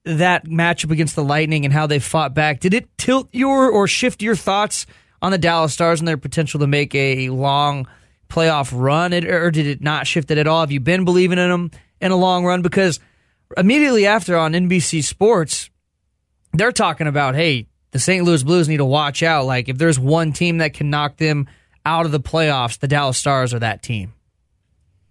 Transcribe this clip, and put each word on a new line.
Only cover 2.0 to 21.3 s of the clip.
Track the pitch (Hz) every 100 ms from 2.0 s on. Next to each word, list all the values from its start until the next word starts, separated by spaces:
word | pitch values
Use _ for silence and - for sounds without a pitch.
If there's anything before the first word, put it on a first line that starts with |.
| - 160 147
back, | 143 151 143
did | 185
it | 220 - -
tilt | - 262 262
your | 247 269 269 262
or | 214 196
shift | - 247 -
your | 214 214
thoughts | - 196 214 - - _ _ _
on | 180
the | 190
Dallas | 165 170 160
Stars | - 170 165
and | 170
their | 156
potential | 143 147 151 151
to | 143
make | 143 143 143
a | 135 131 131
long | 131 139 139 147 143 131 - _ _ -
playoff | - 165 151 131
run, | 123 131 151 175
it, | 175 175
or | 180 170
did | 156 143
it | 135
not | 143 151 135
shift | 175 147
it | 151
at | 151
all? | 160
Have | 156
you | 139
been | 127 180 180
believing | 180 180 180
in | 180
them | 180 175 - _ -
in | 185
a | 185
long | 185 180 180
run? | 180
Because | 175 - 190 151 _ _ _ _ - -
immediately | 180 285 294 233 202
after | 214 - 170
on | 160 165
N | 180
B | 180
C | - 165
Sports, | 139 - 208 220 156 - - _ _ _ _ _ _ _ _
they're | 156 220
talking | 247 196 156 156
about, | 143 139 131
hey, | 165 131 107 _ _
the | 131
Saint | 147 185
Louis | 175 165
Blues | 131 180 151
need | 156
to | 135
watch | 143 147 139
out. | 165 160 131
Like, | 127 120
if | 131
there's | 165 139
one | 131 160 160
team | 143 175 165
that | 156
can | - 147
knock | 147 147 -
them | 156